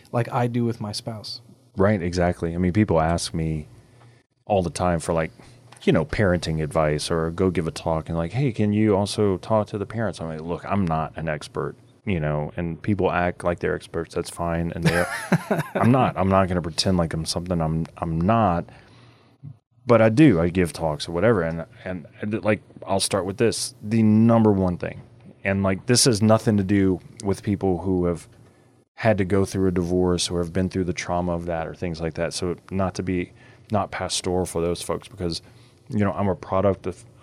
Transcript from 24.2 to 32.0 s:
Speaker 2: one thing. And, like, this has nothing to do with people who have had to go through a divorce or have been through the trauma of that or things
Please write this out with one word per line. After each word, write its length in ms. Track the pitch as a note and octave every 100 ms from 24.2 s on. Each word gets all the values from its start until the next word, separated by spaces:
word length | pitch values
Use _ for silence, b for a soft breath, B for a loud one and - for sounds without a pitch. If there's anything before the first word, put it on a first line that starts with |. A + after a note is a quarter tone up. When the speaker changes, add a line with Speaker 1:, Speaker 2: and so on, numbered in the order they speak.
| A2+ A2+ G#2+
Speaker 2:
one 260 | G2 F#2 F2
thing. 240 | F2 F#2 - - - - G2
And, 160 | G2
like, 220 | G2 F#2+
this 220 | - B2 C#3
has 160 | G#2+
nothing 340 | A2 A2 A#2 G#2
to 80 |
do 360 | F#2+ G2+ F#2+ F2+ - -
with 200 | G2+ F#2+
people 360 | - G2+ G2 F2
who 220 | F#2 F#2 F2
have 200 | E2 - - b b b b _
had 240 | - A#2 G2
to 80 | F#2+
go 180 | G2
through 240 | F#2+ G2 F#2+
a 40 |
divorce 580 | F2+ F2 F2+ F2+ F2 -
or 80 | F2
have 160 | E2+
been 160 | F2+ F#2
through 140 | F#2+
the 100 | F2
trauma 380 | F2 - F2 F2+
of 120 | E2+ E2+
that 200 | E2 D#2
or 80 |
things 260 | D#2 F2+ D#2+